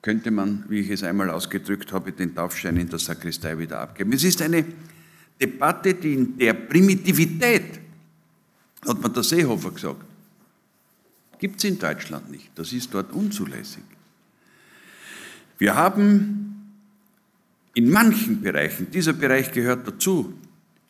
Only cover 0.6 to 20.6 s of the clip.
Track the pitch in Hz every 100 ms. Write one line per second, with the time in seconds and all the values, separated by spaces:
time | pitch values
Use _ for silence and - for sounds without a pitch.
0.6 | - 104 98 95 92 98 95 82 - 98
1.6 | - 98 - 95 95 - 87 85 87 -
2.6 | 92 85 87 82 - 80 85 78 80 80
3.6 | 80 58 64 - 98 131 175 180 165 165
4.6 | 160 - - - - _ _ _ 131 131
5.6 | 147 175 190 180 160 135 123 - 117 110
6.6 | - 160 196 190 175 151 165 160 240 220
7.6 | - - - - _ _ _ _ _ _
8.6 | _ _ 190 107 117 123 117 170 147 104
9.6 | 87 - 85 67 - - _ _ _ _
10.6 | _ _ _ _ _ _ _ _ 202 -
11.6 | 208 185 80 76 - 76 - 71 - -
12.6 | 82 123 120 98 98 170 208 202 82 62
13.6 | - - - _ _ _ _ _ _ _
14.6 | _ - - - - - - - _ -
15.6 | 101 101 180 202 202 202 - - - -
16.6 | - - _ _ _ _ _ _ _ _
17.6 | _ - 120 190 226 - - 104 101 73
18.6 | 78 - - 185 160 160 143 131 131 127
19.6 | 120 123 123 - 190 180 104 - - _